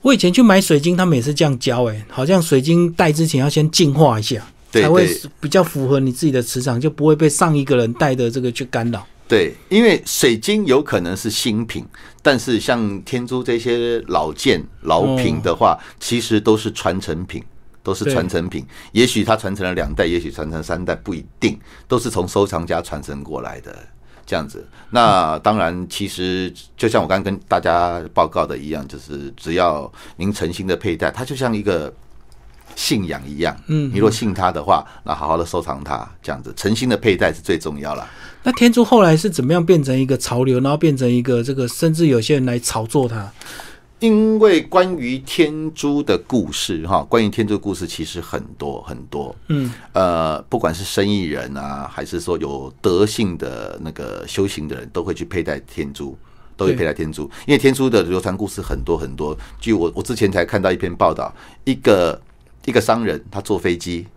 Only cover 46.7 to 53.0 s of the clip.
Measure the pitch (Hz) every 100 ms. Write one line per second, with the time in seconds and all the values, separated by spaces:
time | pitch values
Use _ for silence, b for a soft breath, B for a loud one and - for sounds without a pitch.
46.7 | 82 82 92 73 117 104 98 104 101 101
47.7 | 85 85 - 78 87 - - - - 71
48.7 | 64 - 64 - 73 69 - - 147 127
49.7 | 113 B 95 92 82 80 78 - 120 80
50.7 | 82 95 - 101 104 82 69 62 69 69
51.7 | 71 69 - 73 87 90 82 71 69 65
52.7 | - 98 90